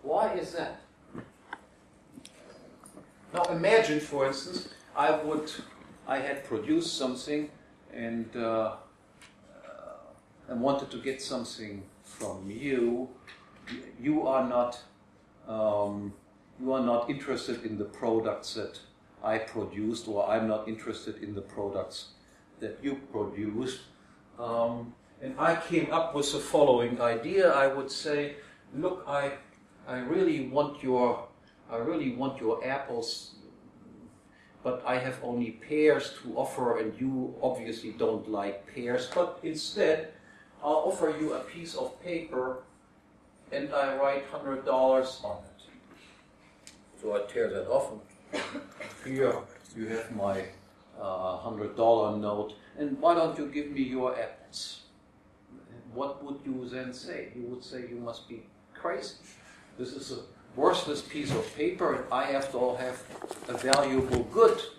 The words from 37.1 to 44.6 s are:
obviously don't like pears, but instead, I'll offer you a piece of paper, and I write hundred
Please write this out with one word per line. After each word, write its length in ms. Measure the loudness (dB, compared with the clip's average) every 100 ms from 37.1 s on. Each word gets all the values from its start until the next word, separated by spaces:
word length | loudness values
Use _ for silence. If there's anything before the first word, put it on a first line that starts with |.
| 0 -4 -2
obviously 520 | -2 -2 -6 -8 -8
don't 360 | 0 0 0 -2
like 380 | -2 -2 -6 -10
pears, 420 | -8 -2 0 2
but 240 | 2 2 0
instead, 640 | -6 -6 -6 2 4 4 0 -14 -20 -20 -20 -6
I'll 280 | 2 4 2
offer 240 | 2 2 2
you 140 | -2
a 60 | -2
piece 360 | -6 -12 -8 -6
of 240 | -6 -6
paper, 600 | -6 -6 -4 -2 -2 -4 -10 -20 _ -20 _ -20 -20 -20 -8
and 200 | -6 -2
I 240 | 0 0 2
write 300 | 2 2 -4
hundred 380 | -8 -6 -4